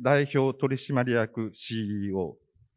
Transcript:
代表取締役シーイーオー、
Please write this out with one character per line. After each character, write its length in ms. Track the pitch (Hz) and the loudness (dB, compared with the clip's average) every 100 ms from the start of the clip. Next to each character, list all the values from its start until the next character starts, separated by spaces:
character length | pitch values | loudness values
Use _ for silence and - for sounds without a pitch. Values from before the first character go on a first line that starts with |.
代 260 | 123 143 143 | 2 2 2
表 240 | 143 135 135 | 2 2 0
取 200 | 139 131 | -2 -2
締 340 | - 135 123 | -2 0 2
役 380 | 117 110 - 110 - | 2 0 -2 -8 -8
シ 180 | - | -8
ー 340 | 113 104 104 98 | -4 -4 -4 -2
イ 20 | |
ー 40 | 95 | -2
オ 180 | 82 | -4
ー、 20 | - _ _ _ | -6 _ _ _